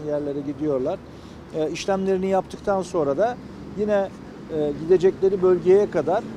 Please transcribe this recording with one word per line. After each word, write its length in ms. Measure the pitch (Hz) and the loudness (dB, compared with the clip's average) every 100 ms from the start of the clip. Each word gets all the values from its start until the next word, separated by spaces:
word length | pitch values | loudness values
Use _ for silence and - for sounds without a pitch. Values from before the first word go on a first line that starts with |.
| 151 | -4
yerlere 340 | 147 147 143 | -4 -4 -6
gidiyorlar. 580 | 139 139 151 135 139 196 - - - - - | -6 -4 -2 0 -2 -4 -10 -18 -18 -18 -10
E, 160 | 165 156 | -4 -4
işlemlerini 560 | 170 - 190 190 190 190 | -4 -2 0 0 0 2
yaptıktan 540 | 190 - - 208 190 | 0 -2 -6 -2 -2
sonra 360 | 175 175 139 139 | 0 0 0 2
da 180 | 226 240 - - - 190 | 0 -2 -12 -16 -10 -4
yine, 300 | 208 202 190 - - - - 160 | 0 0 0 -6 -18 -16 -6 -2
e, 140 | 147 143 | -2 -2
gidecekleri 580 | 160 180 185 180 190 196 | 2 4 4 4 2 4
bölgeye 480 | 185 180 170 196 208 | 4 4 6 6 4
kadar 340 | 160 143 202 - | 0 0 -2 -2